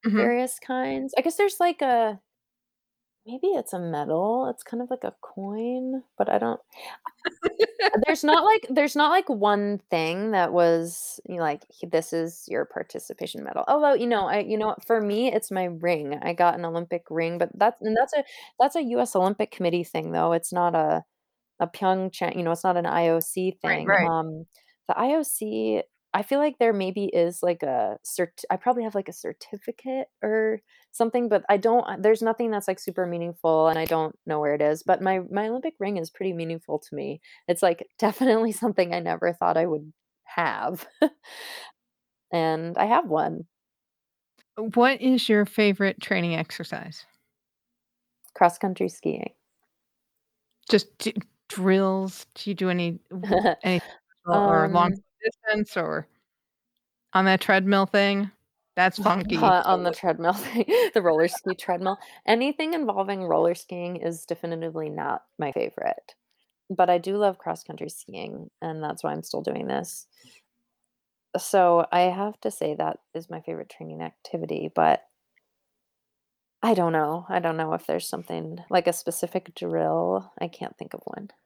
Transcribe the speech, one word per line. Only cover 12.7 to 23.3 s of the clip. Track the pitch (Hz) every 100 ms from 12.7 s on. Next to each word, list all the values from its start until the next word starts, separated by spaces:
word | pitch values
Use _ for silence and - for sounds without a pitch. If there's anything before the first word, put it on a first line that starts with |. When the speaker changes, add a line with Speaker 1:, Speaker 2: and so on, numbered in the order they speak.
| - - - - - - -
Speaker 2:
medal." | - - -
Although, | 294 294
you | 269 240
know, | 226 180
I, | 202
you | 196 214
know, | 214 - -
for | 233
me, | 208 208 254
it's | 220 -
my | 190
ring. | 180 165 175 165 147 147
I | -
got | 175 175 170
an |
Olympic | 170 165 170 175 -
ring, | 160 165 170
but | 170
that's, | - 208 208
and | 214 220
that's | 269
a, | 302 269 - - _
that's | 269 339
a |
U | 262 240
S | 240 196
Olympic | 185 208 214
Committee | - 175 175
thing, | 165 165 160
though. | 165 165
It's | 170 165
not | 180 175
a, | 165 156 160 - _ _ _ _ _
a | 170
Pyeongchang, | - 190 190 185 - 175 -
you |
know, | 170
it's | 170
not | 190 175
an | 170
I | 165 170
O | 165
C | -